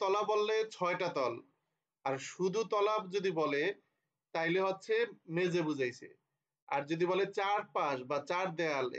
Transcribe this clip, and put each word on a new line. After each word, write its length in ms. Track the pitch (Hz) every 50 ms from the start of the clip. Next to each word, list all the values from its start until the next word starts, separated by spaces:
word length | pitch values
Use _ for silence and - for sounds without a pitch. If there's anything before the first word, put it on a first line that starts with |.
তলা 220 | 208 190 196 208 214 208
বললে 240 | 214 214 208 214 220 220 220 220 -
ছয়টা 340 | - 180 175 180 175 185 170
তল, 260 | - 147 131 117 113 117 - _ _ _ _ _ _ _ _ _ _ _ _
আর 100 | 135 135 135 135 -
শুধু 280 | - - 180 190 180 220 214
তলা 300 | - 214 208 202 214 214 214 196 185 180
যদি 160 | 202 180 196
বলে, 320 | 170 160 151 143 143 143 156 196 202 - _ _ _ _ _ _ _ _ _ _ -
তাইলে 260 | 170 165 165 170 190
হচ্ছে 340 | 190 190 185 185 - - 220 226 233 226 - - _ 175 160
মেঝে 260 | 175 185 180 160 175 160 151
বুঝাইছে। 400 | 147 139 131 123 117 - - - - _ _ _ _ _ _ _ _ _ _ -
আর 140 | 143 143 143 143
যদি 140 | 165 165 175
বলে 180 | 175 185 190 196 175 - 220
চার 220 | 196 196 202 214 202 - -
পাশ 200 | 196 165 147 139 127 123 127
বা 80 | 147 139 143 -
চার 160 | 180 180 190 180 160 165
দেয়াল, 280 | 170 156 143 135 127 123 -